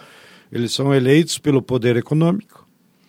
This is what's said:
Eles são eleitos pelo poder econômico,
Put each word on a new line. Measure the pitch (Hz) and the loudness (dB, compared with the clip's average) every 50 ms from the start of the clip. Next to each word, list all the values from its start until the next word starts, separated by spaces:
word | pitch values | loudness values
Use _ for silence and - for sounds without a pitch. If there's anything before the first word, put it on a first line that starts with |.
| - - - - - - - - _ - | -20 -20 -20 -20 -20 -20 -20 -20 _ -12
Eles | - 117 120 110 | -8 -6 -6 -4
são | - - 135 139 139 | -4 -4 -2 0 0
eleitos | 135 127 131 139 160 170 156 - - | 2 2 4 4 2 2 0 -4 -6
pelo | - 147 139 135 | -2 0 0 0
poder | - - 127 123 110 123 120 120 | 0 -2 -4 -2 0 0 0 0
econômico, | 117 - 151 156 165 170 185 208 - _ _ - _ _ _ _ _ _ _ _ _ | -2 -2 -2 0 0 0 0 -2 -6 _ _ -20 _ _ _ _ _ _ _ _ _